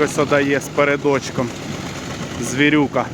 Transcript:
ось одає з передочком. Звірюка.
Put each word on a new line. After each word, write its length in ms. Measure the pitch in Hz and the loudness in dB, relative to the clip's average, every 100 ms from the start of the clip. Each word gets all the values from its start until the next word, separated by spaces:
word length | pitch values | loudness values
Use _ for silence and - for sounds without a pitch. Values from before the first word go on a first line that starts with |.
ось 160 | 147 156 | 0 0
одає 420 | 139 143 139 135 | 2 2 2 0
з 80 | - | 0
передочком. 840 | - 143 143 143 135 - - 120 - - - - - - - - - | 2 2 2 2 0 0 -4 -4 -6 -8 -8 -8 -10 -10 -8 -8 -6
Звірюка. 640 | 113 127 147 151 135 127 117 | -4 2 4 4 2 0 -2